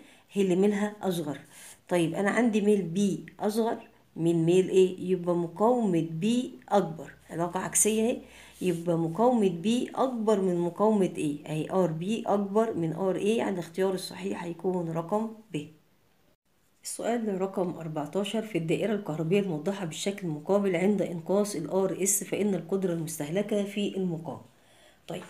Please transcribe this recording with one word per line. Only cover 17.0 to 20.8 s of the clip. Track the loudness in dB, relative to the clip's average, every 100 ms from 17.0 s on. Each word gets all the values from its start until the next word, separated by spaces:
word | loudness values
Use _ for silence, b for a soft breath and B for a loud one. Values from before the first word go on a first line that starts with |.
| -2 -2 -2 -2
رقم | -2 -2 -4
أربعتاشر، | -4 -8 -6 -4 -2 -2 -4
في | -2 -4
الدائرة | 0 0 0
الكهربية | -2 -4 -4 2 2
الموضحة | 2 -2 -4 -4 -6
بالشكل | -6 -6 -4 -6
المقابل | -6 2 2 2
عند | 2